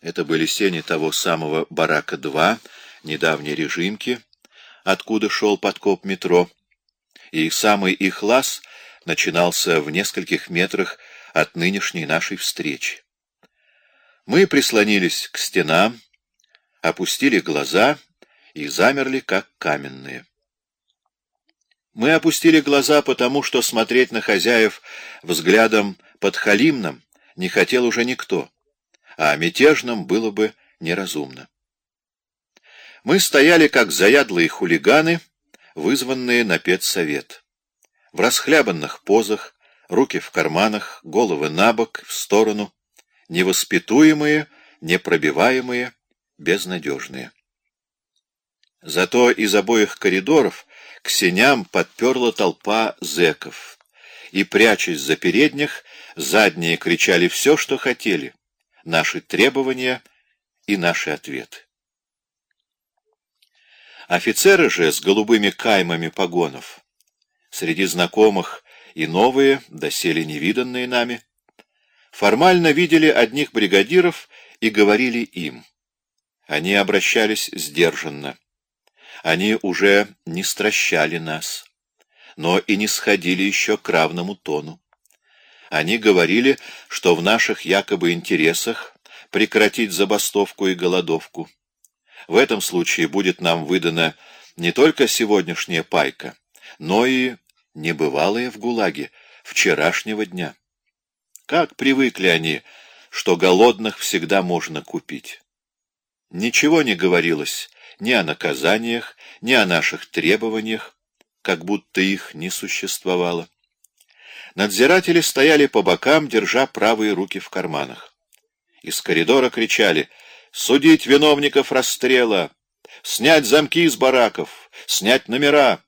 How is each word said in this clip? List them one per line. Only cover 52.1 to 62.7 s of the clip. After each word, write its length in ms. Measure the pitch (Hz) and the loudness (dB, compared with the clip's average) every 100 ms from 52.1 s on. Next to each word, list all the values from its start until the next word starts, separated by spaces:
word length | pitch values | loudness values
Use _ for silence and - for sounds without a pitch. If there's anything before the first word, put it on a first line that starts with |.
| 127 123 | 2 0
толпа 640 | - 98 - - 110 110 - | 0 -2 -2 -2 -2 -2 -4
зэков, 760 | - 82 85 76 - - - - _ _ - - - | -10 0 2 0 -10 -18 -20 -20 _ _ -20 -20 -8
и, 120 | 95 | -4
прячась 560 | 98 101 113 101 - 80 | 0 4 4 4 -2 -6
за 160 | 69 78 | -4 -2
передних, 680 | 90 90 147 139 147 - _ - - - | 0 2 2 0 -6 -8 _ -20 -20 -12
задние 640 | 78 107 104 82 85 82 | -2 2 2 2 -4 -2
кричали 500 | - 85 - 90 87 | -2 0 2 2 2
всё, 300 | - 135 151 | 0 2 2
что 200 | - 131 | 0 -4
хотели, 560 | - 123 - 87 69 _ _ _ _ _ | -4 -4 -2 -4 -6 _ _ _ _ _
наши 360 | - - 160 - | -4 -2 -2 -6
требования 840 | - - 117 135 131 127 127 127 _ _ _ _ _ _ - | -8 0 2 2 -4 -4 -4 -6 _ _ _ _ _ _ -4
и 100 | 101 | -2
наши 320 | 85 85 - | 0 -2 -6
ответы. 500 | 76 - 67 58 - _ _ _ _ _ _ _ _ _ _ _ | -8 -8 -12 -14 -20 _ _ _ _ _ _ _ _ _ _ _